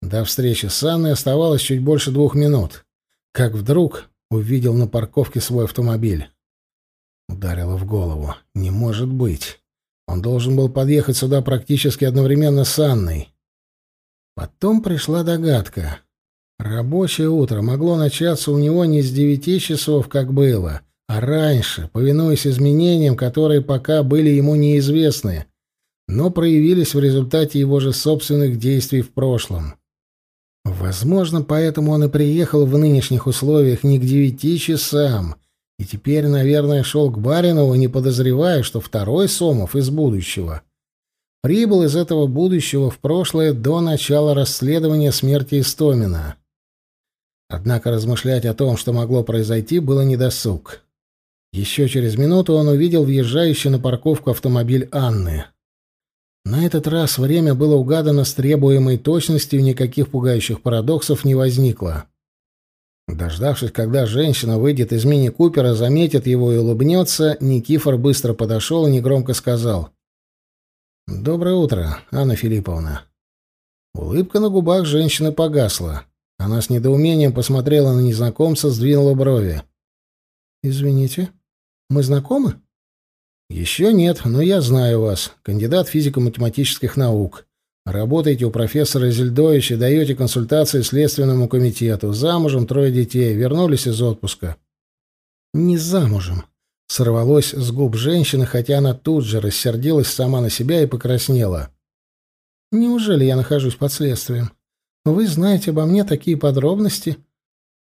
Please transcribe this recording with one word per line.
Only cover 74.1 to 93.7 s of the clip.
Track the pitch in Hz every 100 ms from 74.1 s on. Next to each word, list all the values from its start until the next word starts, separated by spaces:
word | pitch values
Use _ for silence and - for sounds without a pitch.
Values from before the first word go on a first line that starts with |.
| 127 185 208
на | 214
губах | 196 165 180 165
женщины | 147 156 - 156
погасла. | 151 165 147 110 - 87 73 - _ _ -
Она | 95 113
с | -
недоумением | 123 127 139 160 160 143
посмотрела | 123 123 135 131 151 139
на | 127
незнакомца, | 127 110 120 - 160 151 147
сдвинула | 117 127 143 139 135
брови. | 135 127 98 78 - _ _ _ _ _ _ _ _ _
«Извините, | 139 135 143 135 135 156 185 - _ _ _ _ -
мы | 143
знакомы?» | 131 143 139 269 240 - _ _ _ _ _ _ _ _ _
«Ещё | 82 85 - 190
нет, | 214 175 170
но | 120 123
я | 165 196
знаю | 127 131 120 117
вас. | 110 95 - -
Кандидат | - 104 113 175 170
физико-математических | 156 143 135 123 117 120 123 135 - 127 -
наук. | 127 110 95 - - _ _ _ -
Работаете | 98 113 156 151 131 120
у |
профессора | 117 110 147 147 139 123
Зельдовича, | 117 127 123 160 147 120 117
даёте | 123 151 143
консультации | 127 127 127 117 151 151 139
Следственному | 117 135 147 147 135 127 120
комитету. | 127 127 104 117 104 107
Замужем, | 104 151 175 156 135 117
трое | 131 139
детей. | 123 117 127 120
Вернулись | 107 127 151 180